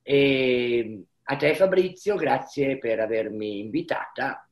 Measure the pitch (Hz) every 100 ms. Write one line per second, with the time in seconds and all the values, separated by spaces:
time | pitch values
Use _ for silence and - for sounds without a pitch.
0 | - 139 139 135 127 123 120 120 110 107
1 | 87 _ - 139 147 151 190 185 185 -
2 | 202 190 147 127 - 143 135 135 117 110
3 | 110 113 110 107 107 101 107 139 170 -
4 | - - 139 - _